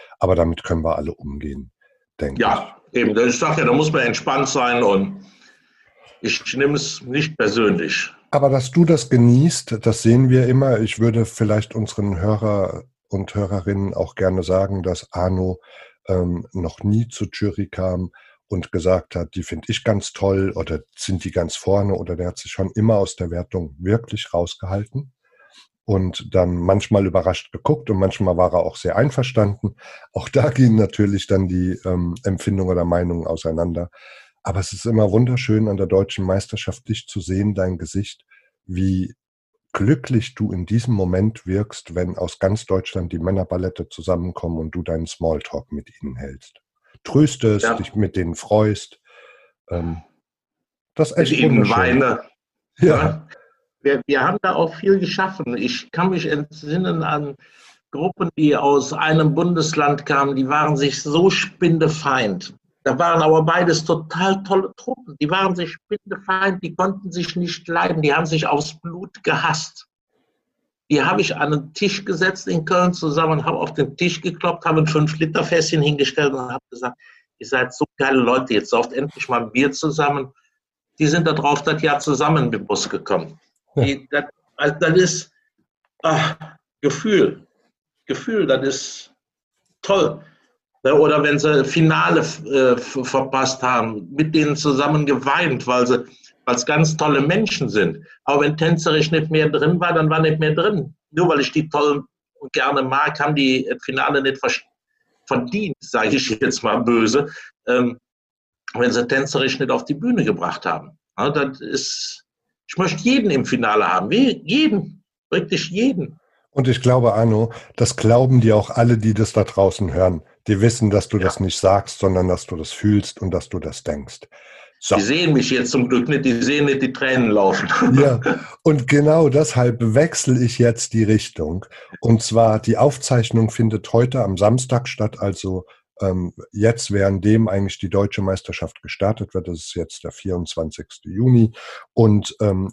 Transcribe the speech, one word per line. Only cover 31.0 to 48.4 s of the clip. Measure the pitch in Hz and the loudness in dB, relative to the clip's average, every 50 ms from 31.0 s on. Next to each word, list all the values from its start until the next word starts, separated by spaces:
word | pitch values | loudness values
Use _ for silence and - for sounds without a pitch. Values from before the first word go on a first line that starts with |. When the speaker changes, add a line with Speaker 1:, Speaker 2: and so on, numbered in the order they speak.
| 104 98 101 95 - | 0 2 0 -2 -2
Speaker 1:
dann | - 101 95 95 | 0 0 0 0
die, | 90 92 90 92 92 90 - - | 0 0 -2 -2 -2 -2 -4 -4
ähm, | 92 90 87 87 85 85 - - | -4 -2 -2 -2 -4 -6 -6 -4
Empfindungen | 98 92 85 - 117 98 95 92 92 | -4 -4 -4 -2 -2 -2 0 0 0
oder | 90 87 87 | 0 0 0
Meinungen | 85 87 87 90 87 85 85 80 | 0 0 0 0 -2 -4 -4 -4
auseinander. | 80 82 80 - 82 80 82 85 87 82 85 87 - _ - - - - - - _ _ _ - | -6 -6 -6 -4 -4 -2 -2 -2 -4 -4 -6 -8 -10 _ -20 -20 -20 -20 -20 -20 _ _ _ -8
Aber | - 87 98 | -6 -4 -4
es | 92 - 98 | -6 -6 -8
ist | - - | -8 -4
immer | 117 113 110 107 98 | 0 2 2 4 4
wunderschön, | 95 113 127 123 127 127 - - 107 110 113 107 | 4 2 2 2 0 -2 0 0 0 0 0 0
an | 98 | -2
der | 95 98 | -2 0
deutschen | 85 95 95 101 - - - 95 | 2 2 2 2 0 -2 -4 -2
Meisterschaft | 92 95 98 - - - - - 95 - - _ - | 0 0 -2 -2 -6 -10 -10 -8 -8 -10 -8 _ -8
dich | 107 - - | -8 -8 -8
zu | - - 101 | -10 -10 -10
sehen, | 80 92 92 98 101 107 98 | -6 -4 -2 0 0 0 0
dein | 95 92 92 92 | -2 -2 -2 -4
Gesicht, | 82 85 - - 98 98 - - _ _ _ _ _ _ _ _ _ _ | -6 -8 -8 -6 -6 -6 -6 -10 _ _ _ _ _ _ _ _ _ _
wie | - 92 92 95 95 95 92 92 - - _ _ _ _ _ _ _ _ _ _ _ | -8 -4 -2 0 0 0 0 -2 -6 -10 _ _ _ _ _ _ _ _ _ _ _
glücklich | - - 98 117 156 127 - - 127 110 113 - - | -6 0 2 2 2 0 0 0 -2 -2 -2 -4 -6
du | - 107 98 | -6 -4 -4
in | 92 92 87 | -4 -4 -4
diesem | - 107 120 113 127 110 | -2 -2 0 0 0 0
Moment | 98 92 90 90 95 104 110 110 - - | 0 0 0 2 2 0 0 -2 -4 -6
wirkst, | 95 92 101 104 104 - - - - 82 | -4 -2 -2 -2 -4 -8 -16 -14 -8 -6
wenn | 90 90 90 85 | -4 -4 -4 -4
aus | - 90 87 - - | -6 -6 -6 -2 0
ganz | - 95 104 110 - | 0 0 0 -2 -2
Deutschland | - 95 92 92 - - 95 87 85 | -2 -2 -2 -2 -4 -6 -6 -6 -6
die | 92 80 | -6 -4
Männerballette | 82 92 98 95 92 - 90 90 92 92 - - 85 - | -2 -2 -2 -2 -2 -2 -4 -4 -4 -4 -6 -8 -12 -12
zusammenkommen | - - 78 92 90 85 85 90 85 - - 85 85 80 | -14 -8 -4 -2 -2 -2 -2 -6 -6 -6 -6 -6 -4 -6
und | 80 78 | -6 -6
du | - 90 85 | -6 -8 -6
deinen | 87 82 82 82 | -4 -4 -4 -6
Smalltalk | - - - 82 82 80 - - - - 69 - - | -8 -8 -4 -2 -2 -2 -2 -6 -8 -10 -12 -10 -10
mit | 76 71 - _ _ _ | -12 -12 -12 _ _ _
ihnen | 71 69 64 | -12 -12 -12
hältst. | 60 69 69 67 67 - - _ _ _ _ _ _ _ _ _ _ - | -12 -12 -14 -14 -18 -20 -20 _ _ _ _ _ _ _ _ _ _ -6
Tröstest, | - - 139 151 147 - - 123 110 104 101 113 | 0 4 4 4 4 2 0 0 0 2 2 0
Speaker 2:
Ja. | 113 113 | 0 -2
Speaker 1:
dich | - - - - | -2 -6 -6 -4
mit | 107 101 92 - | -2 -2 -2 -2
denen | 95 87 85 82 | -4 -4 -4 -6
freust. | - | -8